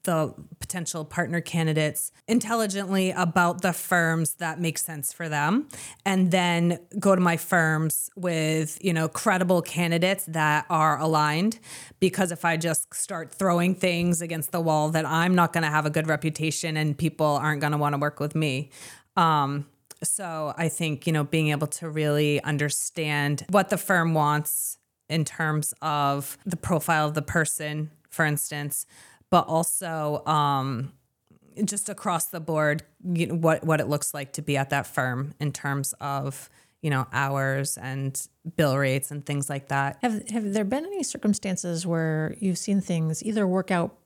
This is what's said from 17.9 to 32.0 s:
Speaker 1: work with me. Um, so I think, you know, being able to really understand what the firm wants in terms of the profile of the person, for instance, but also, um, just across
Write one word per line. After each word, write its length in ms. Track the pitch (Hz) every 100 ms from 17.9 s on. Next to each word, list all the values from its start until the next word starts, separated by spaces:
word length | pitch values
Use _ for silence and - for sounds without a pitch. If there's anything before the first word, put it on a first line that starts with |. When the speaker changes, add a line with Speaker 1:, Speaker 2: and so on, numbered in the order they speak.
| 143
Speaker 1:
work 200 | 147 -
with 160 | 147
me. 360 | 160 151 131 143 - - - _ -
Um, 500 | 165 151 139 143 143 _ _ -
so 500 | - - 185 160 151 -
I 120 | 165
think, 380 | - 165 139 -
you 60 |
know, 100 | 156
being 280 | 143 165 156
able 180 | 147 151
to 200 | - 165
really 540 | 151 151 147 151 147
understand 1000 | 147 147 147 - - - 151 147 143 147 -
what 180 | 196 185
the 100 | 190
firm 360 | - 185 165
wants 640 | 156 147 147 151 - - - _ _ -
in 160 | 160
terms 500 | 147 - 156 151 151 -
of 560 | 156 147 143 143 139 -
the 120 | 202 175
profile 500 | - 131 - 156 151
of 80 |
the 80 | 151
person, 680 | 143 175 151 - 151 151 151 _ _
for 140 | -
instance, 600 | 156 147 - 151 147 - - - - _ _
but 160 | 175 -
also, 760 | 160 165 - 180 160 151 147 -
um, 680 | 156 143 139 131 120 135 _ _ _ _ _ _ -
just 240 | 208 202 -
across 380 | 196